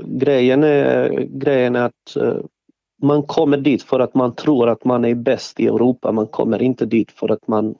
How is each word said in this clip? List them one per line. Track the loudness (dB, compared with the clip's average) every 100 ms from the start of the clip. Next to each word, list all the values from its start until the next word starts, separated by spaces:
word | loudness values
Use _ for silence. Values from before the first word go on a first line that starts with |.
grejen | -8 -4 0 2 2 2
är, | 2 2 2 2 0 -2 -6
grejen | -4 -2 0 0 0
är |
att, | -2 -6 -10 -4
eh, | -2 -2 -8 _ _ _ _ _
man | 0 0
kommer | 0 0 2 2
dit | 2 0
för | 0 0
att | 0
man | 0 -2
tror | -2 0 2 2
att | 0
man | 0 0
är | 0
bäst | 0 -2 -2 -4 -4
i | 0
Europa. | 2 0 0 -2
Man | -2 -2
kommer | -4 -2 0
inte | -2 -2 -2
dit | 0 -2
för | -4 -4
att | -4 -2
man | -2 -2 -6